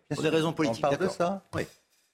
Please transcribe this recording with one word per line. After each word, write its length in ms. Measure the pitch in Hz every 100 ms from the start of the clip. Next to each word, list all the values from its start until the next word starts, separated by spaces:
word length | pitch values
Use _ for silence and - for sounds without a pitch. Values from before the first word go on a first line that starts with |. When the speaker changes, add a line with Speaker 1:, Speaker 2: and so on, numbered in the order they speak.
| -
Speaker 1:
pour 80 | 143
Speaker 2:
sûr. 60 |
Speaker 1:
des 140 | 151 160
raisons 180 | 160
politiques, 240 | 156 151 117
Speaker 2:
On 100 | 151
parle 60 | 143
de 40 |
Speaker 1:
d'accord. 140 | 185
Speaker 2:
ça. 300 | - 175 196 -
Speaker 1:
Oui. 100 | 160 - - _ _ _